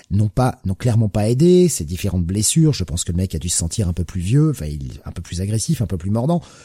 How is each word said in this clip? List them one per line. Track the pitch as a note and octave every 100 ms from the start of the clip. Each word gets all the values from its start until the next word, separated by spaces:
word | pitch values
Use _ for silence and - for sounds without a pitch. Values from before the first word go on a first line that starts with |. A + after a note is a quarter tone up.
| -
n'ont | F#2+ G#2+
pas, | - B2+ -
n'ont | F#2+
clairement | F#2+ B2+ A2+ G#2+
pas | G#2+ G#2+
aidé. | B2 F3 F3+ F3
Ces | -
différentes | D#2 F2+ G2+ F#2 E2+
blessures, | G2+ G#2+ D#3+ D#3
je | C3+ F2
pense | E2+
que | -
le | E2+
mec | F#2+ D#2+
a |
dû | F2
se | -
sentir | E2 - F2
un |
peu | F2 E2+
plus | F#2
vieux, | F2+ C#3 D#3
enfin, | C3 D2+
il, | D2+ C2 -
un | -
peu | F2
plus | E2+ F2
agressif, | F#2+ A2 - D3+
un | G2+
peu | F2+
plus | F#2+
mordant. | A2+ C#3 E3+ - -